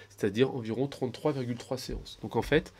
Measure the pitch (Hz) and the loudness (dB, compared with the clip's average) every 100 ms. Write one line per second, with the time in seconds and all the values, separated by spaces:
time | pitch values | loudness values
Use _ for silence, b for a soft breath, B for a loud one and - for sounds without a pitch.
0 | B - 107 101 131 135 110 110 139 - | B -2 0 4 4 2 -4 0 -2 -2
1 | 127 117 151 139 123 117 - 127 - 110 | -4 0 0 0 -2 -4 -4 -6 -6 -8
2 | - - 113 117 - 147 180 - | -10 -10 -4 0 4 4 2 -12